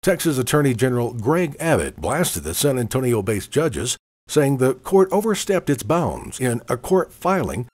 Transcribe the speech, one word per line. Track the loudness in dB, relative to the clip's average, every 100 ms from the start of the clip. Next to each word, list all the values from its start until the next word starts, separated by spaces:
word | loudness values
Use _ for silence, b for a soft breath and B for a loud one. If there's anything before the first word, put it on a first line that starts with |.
Texas | 0 0 0 0
Attorney | 0 2 2
General | 2 0 0 -4
Greg | -4 0 0 0 -4
Abbott | 0 2 0 -4
blasted | -4 0 -2 -2
the | -6
San | 0 0 0
Antonio-based | 0 0 0 0 0 -4 -2
judges, | -2 0 -2 -6 -6 _ _ _
saying | 2 2 4
the | 2
court | 0 2 4 4
overstepped | 2 0 -2 0 -2 0
its | -4
bounds. | 0 0 0 -4 -10 -4
In | -2 -2 -4
a | -6
court | 0 0 0
filing | -4 -2 0 -2 -4 -8 _